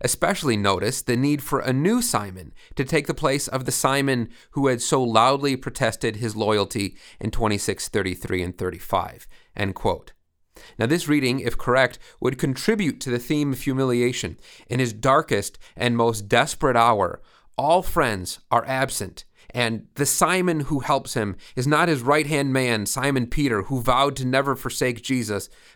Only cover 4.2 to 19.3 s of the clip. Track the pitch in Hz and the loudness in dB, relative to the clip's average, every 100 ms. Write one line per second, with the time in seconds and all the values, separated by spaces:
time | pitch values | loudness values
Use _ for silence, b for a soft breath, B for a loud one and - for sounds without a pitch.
4.2 | 110 B B 143 139 123 - 139 123 110 | -4 B B 0 2 2 0 0 4 6
5.2 | 123 139 139 127 - - 117 - 117 107 | 6 4 0 -2 -6 -2 -2 0 -4 -2
6.2 | 117 107 107 107 101 104 101 B B B | -6 -2 2 2 0 -2 -4 B B B
7.2 | 110 - 110 101 - 95 - 110 95 90 | -4 0 0 0 -2 -4 -2 -2 -2 -4
8.2 | - 92 90 - 90 90 - 95 - - | -4 -2 -4 -4 -6 -6 -4 -4 -4 -12
9.2 | - b b - 98 92 107 85 - - | -20 b b -6 -6 -2 -2 -4 -8 -20
10.2 | _ _ _ B B B 113 170 147 151 | _ _ _ B B B 0 0 2 2
11.2 | 127 131 117 110 135 127 127 - B B | 2 0 -2 -2 2 2 2 -2 B B
12.2 | 127 131 143 131 - 220 170 - 135 120 | -4 0 -2 0 0 0 0 -2 -4 -4
13.2 | - 151 143 131 - 131 135 120 120 127 | -2 -2 0 -2 -2 0 0 2 0 -2
14.2 | 95 87 B B B 120 123 107 131 143 | -8 -10 B B B -2 -2 0 2 2
15.2 | - 104 - - b - 120 117 117 107 | 2 -2 -2 -12 b -2 0 2 2 0
16.2 | 101 117 139 - 147 120 117 107 90 - | 2 2 2 0 2 4 4 4 0 -4
17.2 | b b b - 139 180 185 170 131 98 | b b b -2 2 2 2 0 0 -2
18.2 | 87 - _ 117 123 131 131 - 92 - | -6 -12 _ -2 0 -2 -2 -4 -8 -12
19.2 | - | -20